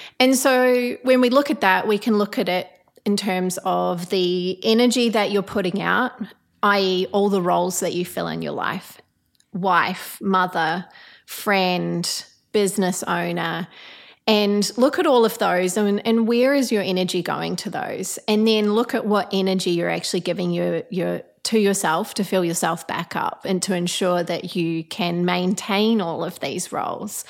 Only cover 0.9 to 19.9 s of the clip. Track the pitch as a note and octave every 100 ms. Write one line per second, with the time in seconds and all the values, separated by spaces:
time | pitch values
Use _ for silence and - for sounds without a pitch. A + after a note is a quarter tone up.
0.9 | - B3+ B3+ B3 C4 C#4+ - G3 F#3 A3
1.9 | G#3 A3+ G#3 G3+ - F#3 F3+ - - _
2.9 | _ - G3+ G3+ F#3 F#3 F3+ F#3+ F3+ F3+
3.9 | F3+ F3 F#3+ F3+ F3+ F3+ F#3 G#3 A3+ B3
4.9 | B3 A#3 G#3+ G3 G3+ F#3+ G#3+ F#3 F3+ E3
5.9 | F#3+ B3 - G3+ - _ _ G#3 G3+ F#3+
6.9 | F3+ F#3 G3+ G3+ G3 F3 F3 F3+ F3+ F3+
7.9 | F3 F3+ F3+ E3+ D#3+ D3+ C#3+ E2+ F#3+ -
8.9 | - _ _ _ _ _ F#3 F#3+ F3 E3+
9.9 | F#3+ - - G3+ F#3 F3+ F3+ D#3+ F3 F3+
10.9 | - - - - - G#3+ G3 F#3 F3+ E3+
11.9 | E3+ F3+ - - _ _ G#3+ G3 F#3+ F#3
12.9 | F3+ - F3 F3 E3+ E3 E3 F3 - -
13.9 | - - - - G#3+ G#3 G3+ G3+ - C4
14.9 | F#4 E4+ B3 A3+ A3 F#3 F3+ F#3 G#3+ G#3
15.9 | G3+ A#3 A3+ A3+ A#3+ C4 C#4+ B3 G#3+ F#3
16.9 | F#3 F3+ F3+ E3+ D3+ E3 F3+ - - -
17.9 | - F#3+ - - G#3+ A3 G#3+ G#3 G#3 A#3
18.9 | A#3+ - G#3 F#3 G3 F#3+ F#3+ F#3 E3+ E3+